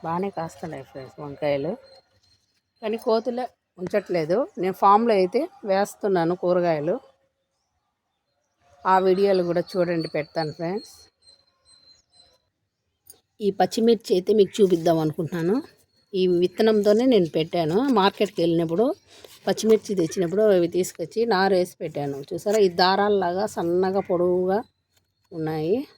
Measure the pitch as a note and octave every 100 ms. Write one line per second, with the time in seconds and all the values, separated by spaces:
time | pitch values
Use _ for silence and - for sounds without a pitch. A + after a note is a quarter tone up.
0 | E3 E3+ G3 F3 E3 - E3+ C#3+ C3 C#3
1 | B2+ - D3 C#3 D3+ C#3+ D3 A3 - -
2 | _ _ _ _ _ _ _ _ A3 A3
3 | A#3+ A3 A3+ A#3+ B3 _ _ - F3+ G#3+
4 | F#3+ F3 D#3 F#3+ D4 - F#3 F#3 G3+ G#3
5 | A#3 G#3 F#3 A#3+ E4 - G#3 F#3+ G3+ -
6 | G#3 F#3 E3 F3+ F3+ F3+ F3 D#3+ D3 A#3+
7 | _ _ _ _ _ _ _ _ _ _
8 | _ _ _ _ _ _ _ _ F#3+ F#3+
9 | F#3+ F#3 G3 F#3+ F3 E3+ E3+ F#3+ F3 E3+
10 | D#3+ D#3+ D3 - D#3 D3 E3+ G3 - -
11 | _ _ _ _ _ _ _ _ _ _
12 | _ _ _ _ _ _ _ _ _ _
13 | _ - _ _ G3+ G3 F#3 - A3+ A3+
14 | - F#3+ F#3 G#3 F#3+ - G3 E3+ E3 E3
15 | D#3 D3 E3 F3 E3 A#3 D#4+ _ _ _
16 | _ F#3+ F#3 F3 F3+ - A3 A3 G3+ G#3
17 | C4 A3+ E3 D#3+ D#3+ F3 D#3 F3+ C#4 A3+
18 | G3 - G3+ - E3+ E3 E3 E3+ B3+ -
19 | _ - - - - F#3+ G#3+ A3 - F#3+
20 | E3 F#3+ F3 F#3+ G#3+ F#3 E3+ F3 F#3 -
21 | D#3+ - A#3 F#3 G3 F#3 F3+ - E3+ D#3
22 | C#3+ C#3 D3 E3+ G#3 G#3+ G3 F3 F#3 G3
23 | G3+ G#3 F3 F3+ G#3+ - E3+ F3 F#3 G3
24 | G3 F3 F3+ F3+ F#3 G3 B3+ _ _ _
25 | _ _ _ F3 D#3 D#3 D#3 A#3 D4